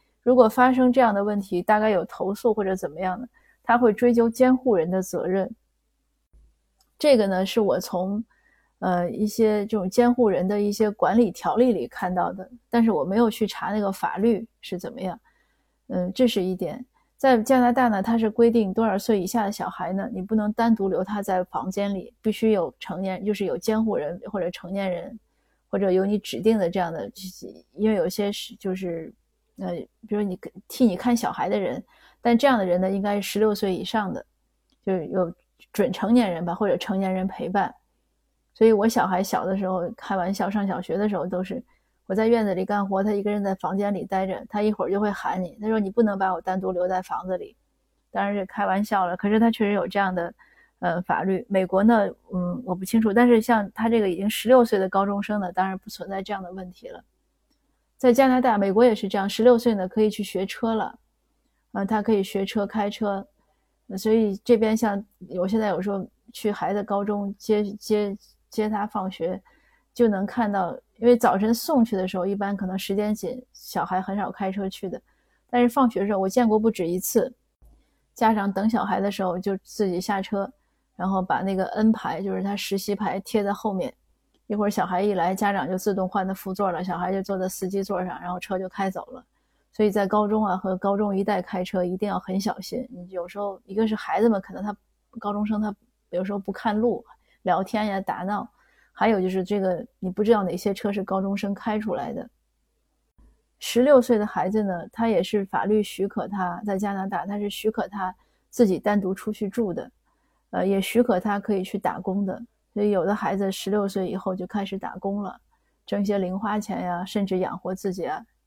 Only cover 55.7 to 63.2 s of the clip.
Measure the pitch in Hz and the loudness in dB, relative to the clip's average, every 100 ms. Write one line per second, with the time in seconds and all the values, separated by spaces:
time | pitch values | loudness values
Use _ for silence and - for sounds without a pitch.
55.7 | 190 - - 180 196 190 196 180 190 180 | -4 -12 -14 -10 -8 -8 -8 -10 -12 -14
56.7 | - - - - _ _ _ _ _ _ | -16 -18 -18 -20 _ _ _ _ _ _
57.7 | _ _ _ 254 240 269 254 254 208 196 | _ _ _ 4 6 6 4 4 2 2
58.7 | 196 247 214 190 202 196 - 233 233 240 | 6 6 4 -2 -2 -2 4 6 6 4
59.7 | 208 190 220 214 208 202 180 196 - 226 | 0 -2 2 2 0 -4 -4 -4 -4 -2
60.7 | 220 - - _ _ _ _ _ _ _ | -2 -4 -10 _ _ _ _ _ _ _
61.7 | 196 196 220 208 208 196 196 196 220 202 | -6 -2 0 2 2 2 -2 -2 -2 -2
62.7 | 214 208 - 208 196 | -2 -2 -2 -4 -4